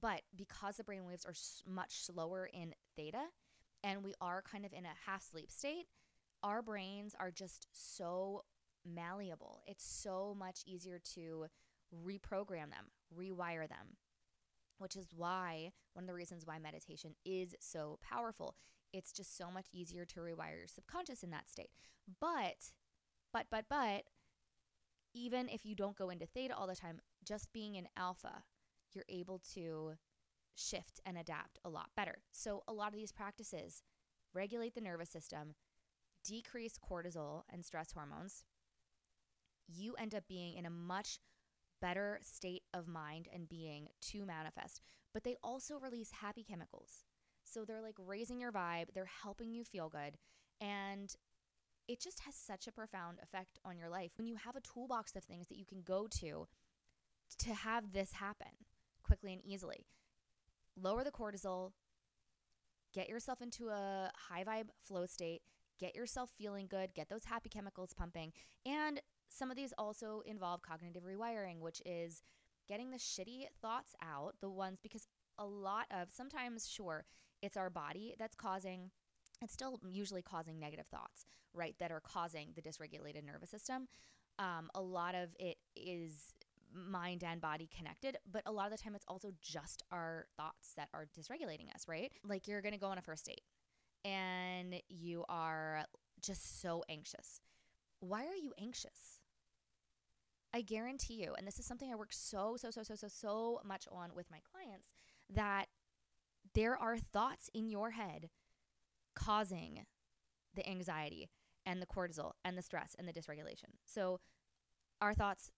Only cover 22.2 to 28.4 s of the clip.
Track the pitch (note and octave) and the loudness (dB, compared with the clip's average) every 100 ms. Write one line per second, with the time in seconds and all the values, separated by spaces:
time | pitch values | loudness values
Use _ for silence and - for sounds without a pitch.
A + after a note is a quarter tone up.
22.2 | D#4+ D#4+ F#3+ - - - _ _ _ _ | 4 6 4 2 -6 -10 _ _ _ _
23.2 | _ A3+ A3+ A3 A3 D4 A#3 G3+ - - | _ 0 4 2 4 6 8 6 0 -14
24.2 | _ _ _ _ _ _ _ _ _ A#3+ | _ _ _ _ _ _ _ _ _ -4
25.2 | A#3+ B3+ B3+ - G#3+ G#3 G3+ G3+ F#3 F3 | 2 2 2 -2 -2 2 2 2 0 0
26.2 | E3+ B3 C4 - F#3+ F#3 F3 E3 - _ | -4 -2 0 2 0 0 -4 -6 -10 _
27.2 | G3 G#3 - A3+ G#3 G3 F3 - F3+ F#3 | -4 -4 -2 -6 -4 -4 -4 0 0 0
28.2 | - - | -6 -8